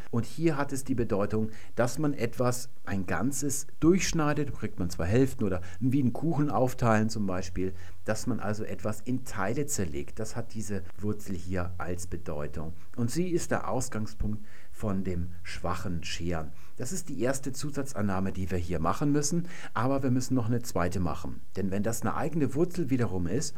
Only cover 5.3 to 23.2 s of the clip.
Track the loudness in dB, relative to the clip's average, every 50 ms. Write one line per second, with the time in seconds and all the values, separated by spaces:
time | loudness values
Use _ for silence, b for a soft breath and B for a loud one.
5.3 | 2 0 0 0 0 0 -2 B B B 0 2 2 2 2 2 2 0 0 0
6.3 | 2 2 2 2 2 2 2 2 2 2 2 4 4 4 4 2 2 0 0 0
7.3 | 0 0 0 0 0 0 0 0 0 B B B B B B -2 -2 0 0 -2
8.3 | -2 -2 0 -2 -2 -2 -2 -2 -2 -2 -2 -2 -2 -2 -2 -2 -2 -2 -2 -2
9.3 | -2 0 0 0 0 0 0 0 0 0 0 0 -2 -2 -2 -2 -2 -2 -2 -2
10.3 | -2 -2 -2 -2 -2 -2 -2 -2 -2 -2 -2 -2 -2 -2 -2 0 0 0 -2 -2
11.3 | -2 -2 -2 -2 0 0 0 0 -2 -2 -2 -2 -2 -2 -2 -2 -2 -2 -2 -2
12.3 | -2 -2 -2 -2 -2 -2 -2 -2 -2 B B B B -2 -2 0 0 0 0 0
13.3 | 0 0 0 0 0 0 0 0 0 0 0 -2 -2 -2 -2 -2 -2 -2 0 0
14.3 | 0 -2 B B B B B B B -2 0 0 0 0 0 0 0 0 -2 -2
15.3 | -2 -2 -2 -4 -2 -2 -2 0 0 0 0 -2 -2 0 0 0 -2 0 0 0
16.3 | 0 0 -2 -2 -2 B B B B B -2 -2 -2 -2 -2 -2 -2 0 0 0
17.3 | 0 0 0 -2 -2 -2 -2 -2 -2 -2 -2 -2 0 0 2 2 2 2 2 0
18.3 | 0 0 -2 0 0 0 0 0 0 2 2 2 2 2 2 2 2 2 2 2
19.3 | 0 0 0 -2 B B B B B 0 2 2 2 2 2 2 2 2 2 2
20.3 | 2 2 2 2 0 0 0 0 0 2 2 2 2 2 0 0 0 -2 -2 -2
21.3 | -2 -2 -2 -2 -2 0 0 0 0 0 0 0 0 0 0 0 0 0 0 0
22.3 | 0 2 0 2 2 2 0 0 0 0 0 0 2 2 2 2 0 0